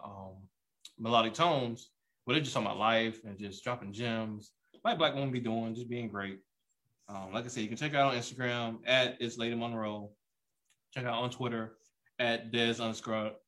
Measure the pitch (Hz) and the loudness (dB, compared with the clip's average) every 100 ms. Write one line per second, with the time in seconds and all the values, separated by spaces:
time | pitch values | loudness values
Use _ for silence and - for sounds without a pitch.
0 | - 98 95 95 98 _ _ _ - - | -14 -12 -14 -16 -20 _ _ _ -20 -6
1 | 113 117 113 110 170 147 123 113 - _ | 4 6 4 4 4 4 0 -4 -10 _
2 | _ _ - 147 139 127 104 104 107 113 | _ _ 0 2 2 0 0 4 4 6
3 | 113 110 110 98 101 92 123 123 101 101 | 4 -2 -10 -10 -10 -6 -4 -4 -6 -6
4 | 120 113 110 107 - _ _ - 226 226 | -2 -2 -2 -6 -12 _ _ -4 -2 4
5 | 156 139 139 127 117 113 113 113 120 120 | 4 4 0 0 0 0 -2 -6 -6 -6
6 | 113 101 98 95 _ _ _ _ _ _ | -4 -4 -6 -8 _ _ _ _ _ _
7 | - 101 95 104 123 120 107 113 151 147 | -14 -12 -6 -6 -6 -4 -4 -2 0 4
8 | 139 120 117 123 123 120 117 113 - 131 | 4 2 -4 -4 -2 0 -2 -4 4 4
9 | 123 - 120 120 117 117 117 113 107 104 | 4 0 -6 -2 -2 -2 -2 -2 -4 -6
10 | 104 - _ _ _ _ _ _ _ 131 | -10 -16 _ _ _ _ _ _ _ -6
11 | 123 117 123 123 123 117 110 - _ _ | -2 0 0 -2 -2 -2 -4 -10 _ _
12 | _ - 120 117 117 120 117 117 113 110 | _ 0 2 2 0 2 2 2 -2 -4
13 | - 110 107 - | -2 -2 -2 -6